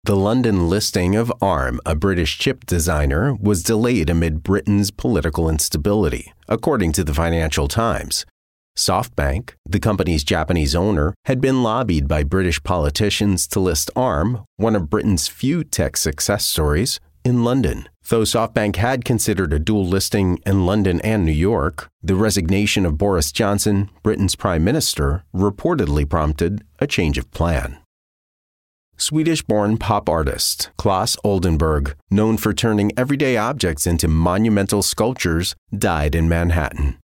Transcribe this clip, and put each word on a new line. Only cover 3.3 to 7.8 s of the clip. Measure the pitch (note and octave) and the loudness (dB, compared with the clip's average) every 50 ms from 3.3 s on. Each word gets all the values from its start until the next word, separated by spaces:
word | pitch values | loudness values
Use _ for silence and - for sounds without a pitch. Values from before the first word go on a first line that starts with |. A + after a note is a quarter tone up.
| C3+ | -2
was | G#2+ G2+ G#2 G#2 E2+ - | 0 0 0 0 0 0
delayed | - A2+ G#2+ A#2 A#2+ B2+ G2+ D#2+ | 0 0 2 2 2 2 2 0
amid | C#2+ E2+ E2 E2+ E2 D#2 D2+ - | 2 2 2 2 0 -2 -2 0
Britain's | - F#2+ G#2 - G#2 G2+ G2+ G2+ F#2+ | 0 0 0 2 2 2 2 0 -2
political | - - - B2+ A2+ E2 D2+ E2 - F2+ E2 D#2+ | -4 -4 -2 0 0 0 0 0 -2 0 0 0
instability, | D#2+ D2+ - - - D#2+ C#2+ G2+ G2+ G#2+ F#2+ D2+ - - - - - _ _ | 0 -2 -2 -2 -4 -2 0 0 2 2 2 0 -2 -4 -10 -16 -20 _ _
according | - G#2+ A#2 - E3 D3 A2+ F#2 E2 | -6 -6 -2 0 -2 0 2 0 0
to | D#2 G2 F2 | 0 0 -2
the | D2 D2 | -2 0
Financial | D#2+ E2 E2+ E2+ E2 D#2+ D#2 - - C#2+ | 0 0 0 0 0 0 0 0 -2 -2
Times. | C#2+ - A2+ | -2 -2 -2